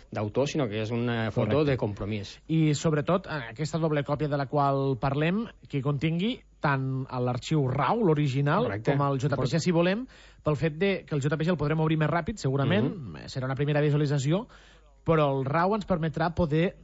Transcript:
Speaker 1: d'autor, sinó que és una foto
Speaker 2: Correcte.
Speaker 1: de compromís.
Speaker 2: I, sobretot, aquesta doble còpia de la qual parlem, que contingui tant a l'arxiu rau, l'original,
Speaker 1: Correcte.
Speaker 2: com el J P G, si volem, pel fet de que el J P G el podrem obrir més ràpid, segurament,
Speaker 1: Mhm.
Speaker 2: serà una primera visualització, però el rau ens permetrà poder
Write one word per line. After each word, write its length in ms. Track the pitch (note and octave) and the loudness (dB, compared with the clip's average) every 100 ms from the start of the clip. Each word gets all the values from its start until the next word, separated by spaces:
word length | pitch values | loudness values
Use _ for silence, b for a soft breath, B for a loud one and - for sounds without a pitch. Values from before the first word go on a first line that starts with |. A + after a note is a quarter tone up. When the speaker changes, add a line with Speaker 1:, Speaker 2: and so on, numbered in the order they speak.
| B | B
Speaker 1:
d'autor, 340 | A2 G#2 B2 C#3+ | -6 -4 -2 -2
sinó 220 | E3+ A#2+ | 0 -2
que 140 | G#2+ | -2
és 80 | A2 | -4
una 400 | A#2+ A#2+ A2+ A2+ | -2 -2 -2 -2
foto 200 | A#2 G#2+ | -2 0
Speaker 2:
Correcte. 180 | C#3 D3 | 2 2
Speaker 1:
de 60 | B2+ | 0
compromís. 600 | G#2 G2 G2+ G#2+ F#2 - - | -2 -4 -6 -6 -8 -12 -2
Speaker 2:
I, 260 | D#3+ D#3 | 2 2
sobretot, 520 | C#3+ E3 D3+ C#3+ F#3 - | 2 0 0 0 0 -2
aquesta 500 | D3+ A2+ A2 D3+ E3 | -8 -8 -8 -6 -2
doble 260 | D#3+ D3 | 0 0
còpia 240 | C3+ C#3+ D3+ | -2 -2 -2
de 80 | C#3+ | -2
la 80 | C3+ | -2
qual 520 | D3 C#3 C#3 C3+ B2+ | 2 2 2 0 0
parlem, 480 | C#3 C#3 D#3+ G3+ A3 - - | 0 0 0 0 -4 -10 -8
que 140 | C#3+ | -4
contingui 580 | C3 C#3+ D#3+ E3+ A3 B3+ - - | -2 0 0 0 -2 -4 -10 -6
tant 460 | D3+ C3+ C3 C3 C3 | -2 0 -2 -4 -4
a 100 | B2+ | -2
l'arxiu 480 | B2 B2 - D#3 B2+ | -2 -2 0 0 2
rau, 380 | C3+ C3+ A3+ | 2 2 2
l'original, 600 | F#3 D3 D3 C3 C#3+ F3+ | 4 4 2 2 2 2
Speaker 1:
Correcte. 280 | B3 G#2+ C3 | 0 -2 0
Speaker 2:
com 160 | C#3 C#3 | 2 2
el 80 | C3+ | 0
J 160 | D3 C3 | 0 0
P 60 | B2+ | 0
G, 120 | E3 | 0
si 120 | F3+ | 2
volem, 360 | E3+ F3 G#3+ C4 B B B | 2 2 0 -4 B B B
pel 120 | D3+ D3+ | -2 0
fet 200 | D#3+ D3+ | 0 0
de 260 | G3+ F3+ - | 0 0 -2
que 80 | |
el 80 | D3 | -2
J 160 | D3 D#3 | 0 0
P 60 | |
G 40 | E3 | 0
el 60 | E3 | 0
podrem 240 | D3 D#3+ | 0 2
obrir 160 | D#3 D#3+ | 2 2
més 140 | D3+ | 2
ràpid, 260 | E3+ E3 A3 | 0 -2 -4
segurament, 580 | C#3 C3+ C#3 F#3+ A3+ | -2 0 2 2 2
Speaker 1:
Mhm. 300 | F#3 A2+ C#2+ - | -2 -10 -12 -10
Speaker 2:
serà 200 | C3+ B2+ | -6 -4
una 80 | C3 | -2
primera 240 | D3 D3 | 0 2
visualització, 680 | D3 D3 D3 D3 C3+ F#3 B3 B B B B _ | 4 4 2 2 2 0 -2 B B B B _
però 360 | - D#3+ D3 C3+ | 0 2 4 0
el 80 | C3 | 0
rau 280 | D#3+ F#3 | 0 2
ens 120 | A3 - | 0 0
permetrà 480 | F3 D#3+ D#3+ E3 | -2 -2 -2 -2
poder 420 | E3 E3 D#3 F#3 - | 0 0 2 0 -2